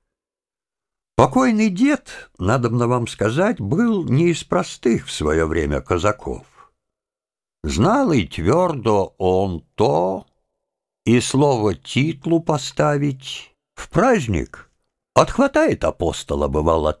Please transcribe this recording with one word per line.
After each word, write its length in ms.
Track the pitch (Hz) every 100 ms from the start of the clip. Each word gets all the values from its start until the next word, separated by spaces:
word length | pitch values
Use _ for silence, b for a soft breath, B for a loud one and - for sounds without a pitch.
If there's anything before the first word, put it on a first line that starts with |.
| _ _ _ _ _ _ _ _ _ _ _ -
Покойный 540 | 135 254 262 214 220
дед, 640 | 180 277 294 - - - -
надобно 480 | 92 127 117 120 120
вам 180 | 123 117
сказать, 560 | - 107 131 202 190
был 420 | 101 165 233 202 117
не 240 | 131 175
из 140 | 156
простых 600 | - 175 190 - - 175 -
в 60 |
свое 340 | - 76 80 80
время 340 | 80 71 69
казаков. 680 | - 90 98 - - 60 - _ _ _ _ _ _ _ _ _ _ _
Знал 520 | 78 73 156 269 254
и 120 | 135 80
твердо 880 | - 85 160 180 139 110 101 92 -
он 480 | 92 92 98 85 - -
то, 500 | 117 151 185 190 - _ _ _ _ _ _ _ -
и 140 | 120
слово 560 | - 135 147 120 107 -
титлу 640 | - - 156 160 165 165
поставить. 1120 | 165 151 - - 151 147 143 135 - - - _ _ -
В 140 | -
праздник 840 | 160 247 233 113 85 57 - - _ _ _ _
отхватает 720 | - - - 277 302 311 -
апостола, 640 | 80 - 82 - - 71 71
бывало, 460 | 76 80 80 76 -